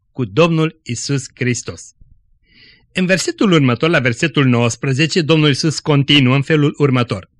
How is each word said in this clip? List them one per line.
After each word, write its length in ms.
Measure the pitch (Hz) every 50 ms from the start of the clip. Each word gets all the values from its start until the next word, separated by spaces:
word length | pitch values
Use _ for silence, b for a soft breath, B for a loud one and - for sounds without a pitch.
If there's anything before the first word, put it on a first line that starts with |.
| _ _
cu 140 | _ 127 127
Domnul 540 | 98 95 143 170 170 165 160 156 160 - _ _
Isus 420 | - 120 - - - 139 135 - - _
Hristos. 460 | - 127 123 120 - - - - - - - _ _ - _ _ _ _ _ _ _ b b b b b b b b b b -
În 120 | 185 185
versetul 460 | 170 190 170 - - 330 - 339 202
următor, 380 | 170 156 139 127 120 - 156 165
la 100 | 175 151
versetul 460 | 123 127 113 - - 156 - 151 139
nouăsprezece, 760 | 127 123 120 120 117 - - - 139 131 127 160 147 - 196
Domnul 260 | 156 131 165 156 151
Iisus 320 | 147 135 - - 160 139 -
continuă 560 | - - 147 143 135 - 147 147 131 123 131
în 60 | 139
felul 320 | 135 - 160 151 143 151 -
următor 520 | - 147 135 127 123 120 - 110 95 - - _